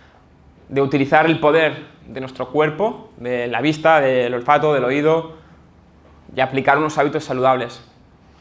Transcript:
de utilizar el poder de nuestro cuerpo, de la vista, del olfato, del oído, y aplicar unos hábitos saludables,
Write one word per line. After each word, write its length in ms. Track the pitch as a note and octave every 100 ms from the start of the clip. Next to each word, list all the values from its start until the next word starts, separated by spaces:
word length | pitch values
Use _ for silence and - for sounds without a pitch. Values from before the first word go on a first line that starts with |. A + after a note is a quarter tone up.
| - _ _ _ - _ -
de 100 | C3+
utilizar 460 | C#3 C#3+ C#3+ D#3 D#3+
el 140 | D#3+
poder 480 | D3+ D#3+ D3+ C3 - - -
de 140 | A#2+
nuestro 300 | C3 - C3
cuerpo, 600 | D3 D3+ D3+ G#3+ B3 - -
de 300 | A#2+ B2 A#2+
la 140 | A#2
vista, 380 | C#3+ D3+ D#3+ D#3+
del 320 | C3+ B2+ A#2+ B2
olfato, 400 | B2 D3 D3+ D3
del 80 |
oído, 500 | B2+ C#3+ D3 E3 D#3+ - - - - _ _ _ - - - -
y 40 |
aplicar 380 | B2+ C3 C3+ C#3+
unos 220 | D#3 D3+
hábitos 240 | C#3+ D#3
saludables, 600 | D3 B2+ C3 B2+ A#2+ - - _ - _ _ _